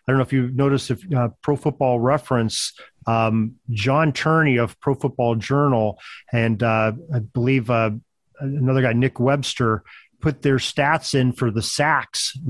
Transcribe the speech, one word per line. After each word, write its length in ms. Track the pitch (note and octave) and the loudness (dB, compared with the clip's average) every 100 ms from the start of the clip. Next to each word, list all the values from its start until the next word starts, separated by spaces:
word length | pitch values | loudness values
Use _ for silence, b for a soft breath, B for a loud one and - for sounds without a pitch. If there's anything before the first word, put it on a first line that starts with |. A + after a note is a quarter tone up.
| - | 0
I 60 | |
don't 60 | C3+ | 0
know 60 | |
if 80 | B2 | 2
you've 220 | C3+ B2 | 0 0
noticed, 380 | C3 C#3 C3+ - | 0 2 0 -2
if, 100 | A#2 F#3 | -6 -4
uh, 180 | C3 A#2+ - | -2 -2 -4
Pro 140 | - C#3+ | -4 -2
Football 420 | D3+ - C3 A#2+ | -2 0 0 2
Reference, 760 | B2+ C#3+ - B2 A2 - - - B B - | 2 0 0 0 0 -2 -8 -10 B B -2
um, 480 | A2+ A2+ A2 A2 - - | 0 2 0 -2 -6 -8
John 420 | A2 A#2 C#3+ D#3+ | -4 0 2 2
Turney 460 | - D#3+ D#3+ D3+ A#2+ | 0 2 4 4 2
of 200 | A#2 - | 0 -2
Pro 160 | C#3+ | -4
Football 400 | C3 C3+ - A#2 | -2 -2 0 0
Journal 640 | A2+ G2 C#3+ D3 A#2+ G#2+ - B B B | 0 0 2 2 2 0 -4 B B B
and, 300 | A#2 A2+ G#2+ | 0 0 0
uh, 300 | A#2 A2 A2 B2 E3 | 0 2 0 -2 -4
I 60 | C3 | -6
believe, 500 | G#2+ B2+ B2 C3+ A2+ | -4 -2 0 0 0
uh, 220 | A#2 A2 G#2+ - _ _ - | 0 0 -4 -12 _ _ -12
another 420 | C#3 C#3+ B2+ C3 | -8 -2 0 2
guy, 120 | B2+ | 2
Nick 260 | A#2 C3 - | 2 0 0
Webster, 640 | B2+ C#3+ - - A#2 G#2+ - B B _ | 0 0 -2 -2 0 -2 -6 B B _
put 220 | D#3 C3+ | -4 -2
their 160 | C#3+ C3 | 0 0
stats 560 | - - C#3+ D#3+ - | 0 -2 0 0 0
in 180 | C3+ B2+ | 0 0
for 180 | - A#2+ | 0 -2
the 120 | G#2+ | -2
sacks, 760 | - - D3+ C#3+ - - - C3+ | -2 0 0 0 -2 -6 -8 -6